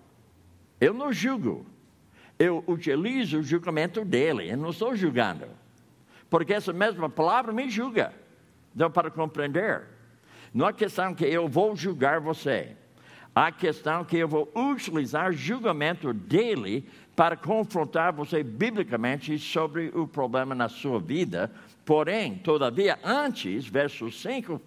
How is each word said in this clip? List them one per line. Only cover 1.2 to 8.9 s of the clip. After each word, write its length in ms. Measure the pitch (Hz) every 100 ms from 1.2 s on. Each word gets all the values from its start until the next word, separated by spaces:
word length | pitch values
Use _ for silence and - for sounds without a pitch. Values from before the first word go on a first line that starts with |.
| 220 262 127 76 - - _ _ _ - - -
Eu 260 | 170 165 -
utilizo 720 | 170 - 139 202 262 233 156
o 40 |
julgamento 600 | 143 170 175 156 170 196 202
dele. 460 | 123 156 127 85
Eu 60 | 120
não 120 | 160
estou 260 | 170 226 233
julgando. 520 | 175 123 107 78 67 - - _ _ _ _ - -
Porque 240 | 165 165
essa 180 | 208 190
mesma 380 | 170 214 175 160
palavra 420 | - 160 226 240
me 180 | 220 269
julga. 440 | 208 254 226 120 - - - _ _ _ -
Deu 140 |
para 200 | 160